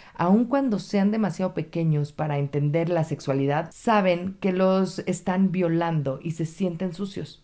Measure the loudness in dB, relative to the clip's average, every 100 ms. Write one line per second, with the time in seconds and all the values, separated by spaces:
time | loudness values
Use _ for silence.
0 | -20 -2 4 4 4 2 0 -2 0 0
1 | 2 2 -2 -2 -4 -4 -6 -2 2 2
2 | 0 -4 -4 -2 -2 0 0 0 0 0
3 | -2 -4 -2 0 2 0 -2 -4 2 4
4 | 4 2 -2 -4 -2 2 4 4 0 -2
5 | -4 -4 -2 2 2 2 2 2 2 0
6 | -2 -4 -6 -4 -6 -2 -4 -2 -6 -6
7 | -8 -8 -12 -14